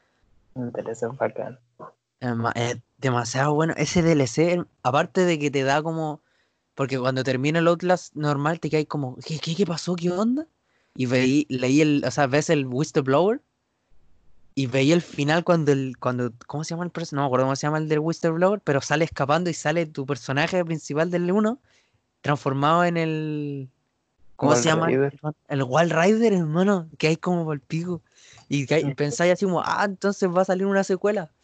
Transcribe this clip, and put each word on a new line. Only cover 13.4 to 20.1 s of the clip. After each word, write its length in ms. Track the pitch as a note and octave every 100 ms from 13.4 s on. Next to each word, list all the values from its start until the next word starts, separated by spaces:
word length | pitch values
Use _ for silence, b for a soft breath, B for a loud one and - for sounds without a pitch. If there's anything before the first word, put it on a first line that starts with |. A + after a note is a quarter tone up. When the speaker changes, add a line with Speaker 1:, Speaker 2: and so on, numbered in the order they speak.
| - _ _ _ _ - - - - - - -
Speaker 2:
y 100 | C3
veí 240 | C3+ C3+
el 80 | F3
final 420 | - - C#3+ D#3+
cuando 280 | F3 E3+ C#3+
el, 240 | C#3 C3 B2
cuando, 320 | B2+ B2 A#2+ A#2 -
¿cómo 160 | D3
se 80 | D#3+
llama 140 | E3 F3
el 60 |
perso-? 240 | - E3 C#3+
No 60 |
me 40 | C#3
acuerdo 180 | B2+ C3
cómo 100 | C3+
se 120 | D3+
llama 100 | D#3
el 120 | D#3
del 100 | D3+
whistleblower, 600 | D#3 E3 E3+ D#3+ F#3 G#3
pero 180 | - C#3
sale 240 | - D3 D#3+
escapando 440 | - C3+ D#3 F3+
y 40 |
sale 320 | D#3 D3 E3 E3
tu 200 | D#3
personaje 580 | C3+